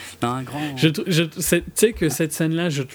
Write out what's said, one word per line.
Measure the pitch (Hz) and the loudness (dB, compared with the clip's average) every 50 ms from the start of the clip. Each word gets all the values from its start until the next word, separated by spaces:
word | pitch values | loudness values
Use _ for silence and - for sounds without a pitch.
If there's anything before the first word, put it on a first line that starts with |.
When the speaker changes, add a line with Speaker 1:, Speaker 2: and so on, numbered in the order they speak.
| - - - - | -16 -16 -6 -4
Speaker 1:
T'as | 120 120 | -2 -2
un | 123 131 131 | -2 -2 -4
grand | 120 123 147 151 147 139 | -6 -6 -6 -6 -6 -2
Speaker 2:
Je | 127 135 165 | 2 2 2
trou-, | 151 214 - | 2 2 0
je, | 185 175 156 170 156 - 190 | 0 2 2 2 0 -2 -4
c'est, | - - 175 175 | 0 2 2 0
tu | 170 - - | 0 -2 2
sais | - 214 233 220 | 4 4 4 4
que | - 180 | 2 0
Speaker 1:
Ah. | 156 | 0
Speaker 2:
cette | 143 - 165 151 - | 0 0 -2 -2 0
scène-là, | - 165 160 160 165 175 175 | -2 0 0 0 0 -2 -2
je | 143 143 135 131 | -2 -2 -4 -6